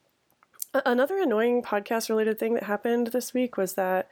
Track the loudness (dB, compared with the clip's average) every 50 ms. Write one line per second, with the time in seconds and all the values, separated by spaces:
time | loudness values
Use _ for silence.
0 | _ _ _ _ _ _ _ _ -20 _ _ -12 -8 -4 -2 0 2 2 2 2
1 | 2 2 2 0 0 2 2 2 2 2 2 2 0 0 -2 -4 -2 -2 -2 -2
2 | -2 0 0 0 2 0 0 -2 -2 -2 0 -2 -2 -2 -4 -2 0 0 0 0
3 | 0 0 -2 -4 -4 -2 -2 -2 -2 -2 -2 -2 -2 -2 0 -2 0 0 2 0
4 | -2 -2